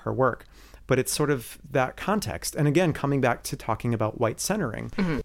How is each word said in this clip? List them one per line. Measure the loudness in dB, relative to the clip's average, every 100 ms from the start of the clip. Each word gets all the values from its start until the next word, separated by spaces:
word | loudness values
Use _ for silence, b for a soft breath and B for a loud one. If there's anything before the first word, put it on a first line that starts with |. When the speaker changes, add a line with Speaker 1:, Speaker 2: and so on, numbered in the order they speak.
Speaker 1:
her | -4
work. | 0 0 0 -8 B B B 0
But | 0
it's | 2
sort | 0 0
of | 0 -4 -16 -4
that | 0 0 -2
context. | -2 -2 0 -2 -2 0
And | 4
again, | 4 4
coming | 2 0 4
back | 4 2
to | -2 -6
talking | -4 -2 0
about | 0 0 0
white | -2 0
centering, | -2 -2 -2 -4 -6 -2
Speaker 2:
Mm-hmm. | -2 0